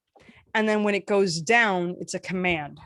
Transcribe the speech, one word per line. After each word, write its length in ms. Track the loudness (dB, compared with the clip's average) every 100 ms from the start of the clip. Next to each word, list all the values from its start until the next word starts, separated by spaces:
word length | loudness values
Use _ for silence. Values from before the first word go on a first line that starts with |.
| _ _ -20 -20 _
And 140 | -2 2
then 160 | 2
when 120 | 2 0
it 100 | 0
goes 360 | 2 2 0
down, 540 | 2 2 4 2 -2 -6
it's 140 | -8
a 60 | -10
command 600 | -6 -4 -2 -2 -4 -12